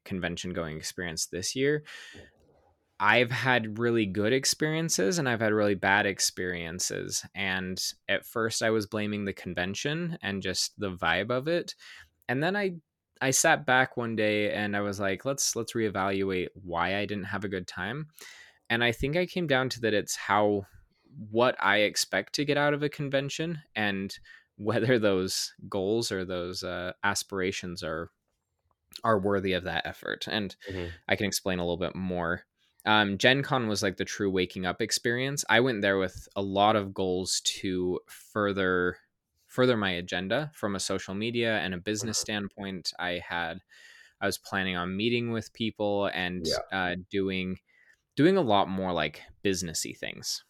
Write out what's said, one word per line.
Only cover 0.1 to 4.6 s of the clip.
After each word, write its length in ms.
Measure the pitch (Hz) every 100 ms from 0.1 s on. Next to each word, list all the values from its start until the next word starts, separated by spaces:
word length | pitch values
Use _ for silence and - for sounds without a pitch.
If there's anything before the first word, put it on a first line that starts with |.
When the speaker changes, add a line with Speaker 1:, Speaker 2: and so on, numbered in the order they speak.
| 95 87 87 90
Speaker 1:
going 240 | 90 80 78
experience 480 | - - 87 82 -
this 280 | 85 92 131
year, 280 | 139 151 151 - - - - _ _ _ _ _ _ -
I've 320 | 101 117 120
had 460 | 123 127 123 110 107
really 260 | 120 117 104
good 260 | 95 104
experiences 880 | 131 135 -